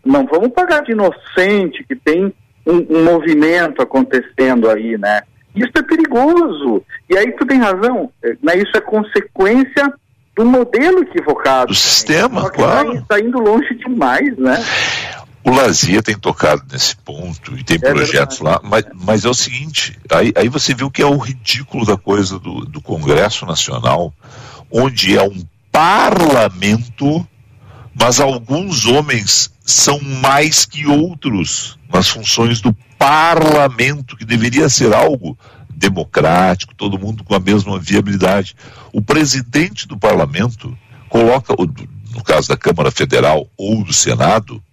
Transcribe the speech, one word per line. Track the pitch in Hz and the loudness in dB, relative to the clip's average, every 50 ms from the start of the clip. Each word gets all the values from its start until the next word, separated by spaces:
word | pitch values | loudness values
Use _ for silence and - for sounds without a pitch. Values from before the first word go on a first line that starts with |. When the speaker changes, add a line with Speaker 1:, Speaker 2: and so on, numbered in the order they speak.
| _ | _
Speaker 1:
não | 262 277 285 269 | 2 2 2 2
vamos | 254 156 170 208 254 | 2 0 0 0 0
pagar | 247 359 359 359 320 294 | 0 0 0 2 0 -2
de | 294 - | 0 -2
inocente | 226 214 202 175 - - - - - - 180 196 208 202 185 156 - - - | -2 0 0 0 0 -2 -20 -4 0 0 2 2 2 2 0 -2 -4 -10 -10
que | _ 131 | _ -10
tem | - _ 151 156 180 196 202 - _ _ _ _ _ _ | -4 _ 0 0 2 0 -2 -4 _ _ _ _ _ _
um, | 156 175 175 156 - 156 165 | 2 2 2 2 2 2 4
um | 165 | 4
movimento | 170 170 165 151 165 156 147 151 160 170 175 170 156 135 - | 4 4 2 2 2 2 4 4 4 2 2 0 -2 -2 -4
acontecendo | 127 - - 135 127 127 127 127 120 - _ - 131 131 127 120 110 113 | -4 0 2 0 0 2 0 -2 -2 -4 _ 0 2 2 4 4 4 2
aí, | 110 107 110 117 113 | 2 2 0 -4 -4
né? | 107 98 104 104 104 - _ _ _ _ _ - | -2 0 0 0 0 -2 _ _ _ _ _ -4
Isso | 196 247 247 - | -4 -4 -2 -2
é | 320 | -4
perigoso. | - - 330 339 320 302 247 233 262 302 349 349 330 269 175 147 143 127 110 95 - _ - - _ _ | 0 0 2 2 2 2 2 2 4 4 4 4 2 0 -2 -4 -2 -2 -2 -2 -4 _ -20 -20 _ _
E | 175 196 | 2 2
aí | 214 247 | 2 0
tu | - - 277 | 0 -4 -2
tem | 247 269 262 | 2 2 2
razão, | 233 202 185 185 214 240 254 208 285 262 _ _ | 2 2 0 0 0 0 0 -2 -6 -8 _ _
é, | - - - _ | -4 -4 -4 _
né? | 277 165 170 | 0 0 2
Isso | 185 202 - - | 2 0 0 -2
é | 214 | -2
consequência | 214 - 214 214 214 214 - 202 180 - _ 185 190 196 233 262 269 262 - 285 285 277 277 _ _ _ _ _ _ _ _ | -2 0 -2 -2 -2 0 -2 -4 -4 -2 _ 0 2 4 4 2 2 2 0 0 0 0 -2 _ _ _ _ _ _ _ _
do | 202 226 | 2 4
modelo | 240 262 254 240 247 - 226 285 349 370 370 | 4 4 4 2 2 0 2 2 4 4 2
equivocado. | 294 - - 170 143 151 139 - 135 135 135 131 123 | 2 0 -4 -4 -2 -2 -2 0 0 2 2 2 2
Speaker 2:
Do | 107 - | 0 0
sistema, | - - - - - - - 156 170 208 262 240 185 | -2 0 0 0 0 0 0 0 2 2 0 -2 -2
Speaker 1:
Só | - - | -4 -4
que | - | -2
Speaker 2:
claro. | - - - - - - 226 247 139 | 0 2 2 2 2 0 0 -4 -6
Speaker 1:
tá, | - - 214 | -4 0 0
tá | 202 | 0
indo | 220 240 247 254 | 0 0 -2 0
longe | 226 208 214 240 285 - 247 | 2 2 2 2 0 -2 -8
demais, | - - 247 254 240 139 123 127 151 277 285 233 131 | -8 -6 -4 -2 0 0 2 2 2 0 -2 -2 0
né? | 131 131 127 117 117 - - - - - - - - - - - - - - _ - | 0 0 2 0 -2 -4 -4 -4 -4 -4 -4 -6 -8 -10 -14 -16 -20 -20 -20 _ 0
Speaker 2:
O | - | 2
Lazia | 127 131 131 110 82 - - 82 95 107 | 2 4 4 2 2 0 0 2 2 0
tem | 110 - 107 | 0 0 -6
tocado | 101 - 90 78 - - 78 76 73 - - | -2 -4 -4 -2 0 2 2 2 0 -2 -10
nesse | 65 65 - - - | -6 -4 -4 -4 -4
ponto | - _ - 73 76 87 90 82 - - - - 127 | -8 _ -16 -14 -12 -12 -12 -12 -12 -14 -14 -14 -12
e | 64 | -2
tem | - 85 | -2 -2
Speaker 1:
É | 82 78 135 | 0 2 0
Speaker 2:
projetos | 139 73 76 73 - 69 69 67 - - | 2 2 0 0 0 0 0 0 -4 -4
Speaker 1:
verdade. | 78 80 87 - - | -2 0 0 -2 -2
Speaker 2:
lá, | 104 | -2
mas, | 107 113 - - - | -2 -2 -2 -4 -14
mas | 90 90 95 110 107 98 | -8 -2 0 0 0 2
é | 120 | 0
o | 120 | 0
seguinte, | - - - - 127 147 160 147 - - - - - - - | -2 -4 -4 -6 -10 -10 -6 -6 -6 -6 -6 -10 -16 -6 -2
aí, | - 85 104 120 - | 0 2 2 2 2
aí | - - 120 | 2 0 0
você | 143 147 - - | 0 -2 -2 -2
vê | 135 117 135 | -2 -2 -4
o | 139 | -6
que | - - | -2 0
é | 147 | 2
o | 143 143 143 | 2 2 0
ridículo | 117 110 135 - - - - - - _ - 139 113 | -2 -6 -10 -8 -6 -6 -6 -6 -6 _ -6 -4 0
da | 104 101 | 0 -2
coisa | 95 - - 98 104 98 92 95 92 | -2 0 -2 0 0 0 -2 -4 -10
do, | - 87 - - - | -10 -10 -10 -10 -12
do | - - 151 | -12 -14 -16
Congresso | - - 85 80 78 80 73 78 98 107 - - - | -10 -8 -8 -4 0 2 2 2 2 0 -2 -6 -8
Nacional, | 87 82 - - - 69 62 58 62 69 82 87 85 - _ - - - - - - - - - _ | -6 -6 -6 -4 -6 -6 -4 -2 0 0 0 -2 -6 -8 _ -20 -20 -20 -20 -20 -20 -20 -20 -18 _
onde | - 113 127 139 123 - - 95 101 101 | -2 0 0 0 -2 -2 0 2 2 2
é | |
um | 95 196 196 92 87 - _ _ _ _ | 2 0 -2 -8 -14 -16 _ _ _ _
parlamento, | - 147 156 175 196 226 247 247 - 185 170 151 139 120 110 - 92 90 98 104 107 113 120 120 - - 143 143 151 170 175 - _ _ _ _ - - - - - - - - - | 2 2 4 4 4 2 2 2 2 2 4 4 4 4 2 2 0 -2 0 0 0 0 -2 -8 -8 -2 -2 0 0 0 -4 -6 _ _ _ _ -20 -20 -20 -20 -20 -20 -20 -20 -8
mas | - 113 123 127 - | -2 -2 0 2 2
alguns | 143 135 135 120 113 113 135 165 190 196 165 127 - | 0 0 -2 -4 -4 -4 -4 -4 -4 -4 -4 -2 0
homens | 117 123 147 151 147 127 113 101 98 - - - - _ _ _ | 2 2 2 0 0 -2 -2 -2 -2 -2 -2 -2 -4 _ _ _
são | - - - - 131 143 147 | -2 0 0 2 0 0 -2
mais | 139 135 135 131 131 135 139 143 156 156 156 - - | -4 -8 -6 -2 0 2 2 2 2 2 0 -2 -2
que | - - 151 151 | -2 -6 -4 0
outros | 147 143 147 160 180 175 147 - 139 110 92 82 - - - - - - - - - | 2 2 2 0 -2 -6 -8 -6 -4 -2 -2 -4 -4 -6 -8 -8 -12 -16 -20 -10 -2
nas | 87 92 92 - | 0 0 0 0
funções | - 113 110 - - - 117 117 117 113 | -2 -4 -4 -4 0 0 2 0 0 0
do | - 127 107 - _ _ _ _ | 0 0 0 0 _ _ _ _
parlamento, | 143 139 151 156 160 170 170 160 160 156 151 151 143 135 123 117 123 135 147 143 131 - - | 2 4 4 4 4 4 4 4 4 4 4 4 4 2 2 0 -2 -2 -2 -6 -10 -14 -14
que | - 117 | -16 -4
deveria | 110 117 117 113 120 117 143 160 143 | -2 0 0 0 2 2 2 2 2
ser | 123 - - 113 104 | 2 2 2 4 4
algo | 110 147 156 - - - - - _ _ - - - - - | 4 4 2 0 -2 -6 -12 -12 _ _ -20 -20 -20 -20 -20
democrático, | - 80 90 98 95 85 78 - - - 73 78 85 90 92 92 90 90 - - - | -8 -2 -2 -2 -2 -2 -6 -2 -2 0 2 2 4 4 4 2 0 -2 -6 -16 -12
todo | - 101 101 98 95 | -8 -6 -6 -6 -6
mundo | 95 107 113 107 101 | -6 -8 -8 -10 -6
com | - 104 | -2 -2
a | 98 | -2
mesma | 92 98 104 104 92 101 98 92 | 0 2 2 2 0 -2 -6 -8
viabilidade. | 82 78 101 104 98 101 101 95 92 92 98 101 95 - - _ - - - - - - | -4 0 0 0 0 0 -2 0 0 0 0 0 -2 -6 -12 _ -20 -20 -20 -20 -20 -8
O | - 110 | -6 -6
presidente | 104 - 147 156 156 143 - 135 123 120 120 143 156 135 107 - - - | -2 0 0 0 2 0 -2 -4 -6 -2 0 0 0 0 -4 -12 -14 -12
do | - 95 | -8 -2
parlamento | - 107 - - - 69 71 87 107 123 117 - - 123 123 - _ _ - - - - | 0 2 2 2 0 -2 -2 -4 -4 -4 -4 -8 -14 -16 -16 -16 _ _ -20 -20 -14 -2
coloca, | - 117 117 117 127 135 - - - | 0 2 4 4 4 2 0 -2 -2
o, | - 90 80 - - - - - - - - - | -2 -2 -4 -4 -12 -16 -18 -18 -20 -16 -14 -14
no | 117 | -8
caso | - - 78 - - - | -2 0 0 0 0 -2
da | - | -4
Câmara | - - 87 85 82 73 67 | -2 0 -2 0 0 -2 -2
Federal | - - 73 67 64 62 65 76 78 76 69 - _ - | 0 -2 -2 0 0 2 2 2 0 0 -2 -6 _ -8
ou | 98 101 113 110 | -4 -2 -2 -2
do | 104 - | -2 -2
Senado | 135 - - - 120 113 71 85 104 113 107 - - - - _ | -2 -2 0 0 0 0 2 2 2 0 -2 -6 -18 -18 -18 _